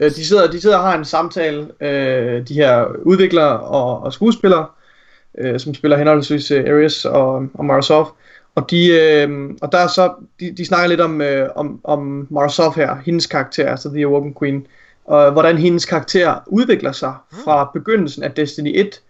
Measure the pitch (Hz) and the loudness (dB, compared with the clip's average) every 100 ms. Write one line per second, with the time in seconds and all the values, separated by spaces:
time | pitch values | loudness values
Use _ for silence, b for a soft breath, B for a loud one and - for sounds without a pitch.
0 | 151 156 160 202 165 170 202 190 185 170 | -2 -2 0 2 2 2 2 2 2 -2
1 | 147 160 165 180 156 147 151 - 147 139 | -2 -4 -4 -4 -4 -4 -10 -8 -4 -2
2 | 135 127 120 120 123 143 139 123 113 - | -2 -2 -2 -6 -4 2 4 4 2 -2
3 | 165 185 190 165 147 113 - 139 123 123 | 2 4 4 4 2 0 -2 -2 -2 -4
4 | 135 - 226 226 196 170 156 b b b | -8 0 0 2 2 2 0 b b b
5 | b b b - 127 123 151 135 147 143 | b b b -8 -4 -4 -6 -2 2 2
6 | 151 151 135 147 - 139 127 147 151 - | 4 2 2 -4 0 0 2 2 2 0
7 | - 139 131 131 135 - 143 139 139 156 | 0 0 0 -2 -8 -6 0 0 4 2
8 | 156 _ b b b - - 175 175 165 | 2 _ b b b -6 -2 2 4 4
9 | 156 151 147 143 139 - 147 180 175 - | 4 4 2 -4 -10 -10 -2 0 2 2
10 | 180 - - - 180 180 165 175 175 170 | 0 -2 -20 -14 -12 -10 -2 0 2 2
11 | 165 156 143 135 135 - 147 - - 147 | 0 0 -2 -2 -4 -6 -8 -8 -4 -4
12 | 139 139 139 147 143 - 160 160 131 135 | -4 -10 -6 -2 -2 0 0 0 -2 -4
13 | 170 170 - 269 262 - 135 135 147 147 | -4 -4 -2 -4 -4 -4 -2 -4 -6 -4
14 | 143 143 143 139 143 139 139 b b b | 0 0 -2 -6 -4 -4 -8 b b b
15 | - 147 143 147 160 165 175 170 - 160 | 0 4 6 6 2 4 2 0 -2 -4
16 | - 190 165 - - 214 247 - 139 - | -2 0 0 -2 -2 -2 2 0 -2 -6
17 | 135 139 _ 175 262 147 - 165 165 220 | -10 -10 _ -10 -2 0 0 -6 -2 -2
18 | 151 143 143 151 147 - 147 185 202 - | -2 -6 -8 -6 -6 -6 -4 -2 -2 -6